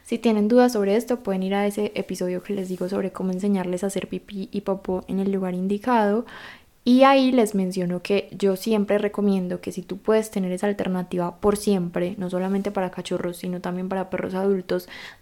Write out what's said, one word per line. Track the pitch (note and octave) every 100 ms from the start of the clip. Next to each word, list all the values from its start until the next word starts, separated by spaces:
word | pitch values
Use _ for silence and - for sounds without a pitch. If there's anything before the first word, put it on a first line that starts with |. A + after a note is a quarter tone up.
Si | - A#3
tienen | A#3 G#3+ G#3
dudas | B3 B3
sobre | A#3 G3 G#3
esto, | B3 A#3+
pueden | A3 F#3+
ir | F#3
a | G3+ G3+
ese | G3+ G#3
episodio | - F#3+ F#3 F3+ F3+
que | -
les | G3+ F#3
digo | F#3 F3+
sobre | G3 G3
cómo | F#3 F#3
enseñarles | F#3 G#3 G3 F3+ F3+
a | G3
hacer | F#3+ F#3+
pipí | F#3 - G3+ F#3+
y | G3+
popó | G3+ F#3+ - F#3 -
en | F#3+
el | G3
lugar | G3 F#3
indicado. | F3+ F#3 G3+ A3+ A#3+ G#3 G#3 A#3+ - - - _ _ -
Y | B3+
ahí | C4+ C#4 C4
les | B3+ G#3+
menciono | G3 F#3 F#3 F3 F3
que | - G3+ -
yo | F#3 G3 F#3+
siempre | A3 A3 G3+ G#3
recomiendo | G#3 G#3 G3+ G3 F3+ F3+
que | -
si | F#3
tú | F3 F#3+
puedes | - A3 G#3+
tener | - F#3
esa | F3+ G#3
alternativa | G3+ F#3+ F#3 F3+ F3+ F3 -
por | G#3 G3+
siempre, | - G3 F3 F3 F3+ G3+
no | F3+
solamente | F3+ F#3 G3 G3+
para | G3+ F#3
cachorros, | F3+ F3+ F3+ F3 F3
sino | F#3 F3+
también | F3+ F3+ F#3
para | F#3+ F#3
perros | F#3 F#3
adultos, | F#3 G3 G3 F3+ F3+ F3+ - - -